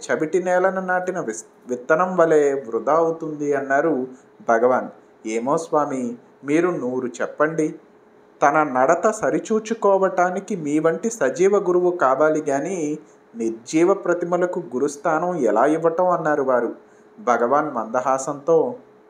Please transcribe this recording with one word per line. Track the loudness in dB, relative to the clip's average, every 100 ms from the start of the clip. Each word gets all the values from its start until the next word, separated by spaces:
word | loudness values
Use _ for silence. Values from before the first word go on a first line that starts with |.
| -4
చవిటి | -2 0 0
నేలను | 0 2 2 0
నాటిన | -2 -2 -2 -6
విస్-, | -6 -8 -12 _ -10
విత్తనం | -6 0 0 2 2
వలె | 4 4 2
వృధా | 0 -4 -4 0
అవుతుంది | 2 0 -2 -6 -6 -2
అన్నారు | -2 0 0 2 0 -4 -10 -20 -8 0
భగవాన్. | 2 4 2 -2 -12 -20 _ -6
"ఏమో | -4 0 -2
స్వామి, | 0 -2 0 -4 -6 -8 -16 _
మీరు | -2 0 0
నూరు | -2 -4 -4 -6
చెప్పండి. | -6 -6 0 0 0 -4 -6 -18 -20 _ _ _ 0
తన | 2 4
నడత | 2 2 2 4 2
సరిచూచుకోవటానికి | 0 -2 -2 -2 -4 -2 -2 2 2 2 0 -2 -2 -6 -6
మీ | -2 0
వంటి | 2 0 -4
సజీవ | -2 -2 2 2 2
గురువు | 2 2 2
కావాలి | 2 2 4 2 2
గాని | -2 -2 -2 -4 -4 -6 -10 _ _ -6
నిర్జీవ | -6 -6 -2 2 2
ప్రతిమలకు | 2 0 -2 0 0 0 -4
గురుస్థానం | -6 -4 -4 -2 -2 0 0 0
ఎలా | 2 4 2
ఇవ్వటం?" | 2 0 2 0
అన్నారు | 2 0 0
వారు. | 2 2 0 -6 -16 -20 -20 -8
భగవాన్ | 0 2 2 0 0
మందహాసంతో | -6 -4 -4 -2 -2 -4 -6 2 2 2 -4 -16 -20 _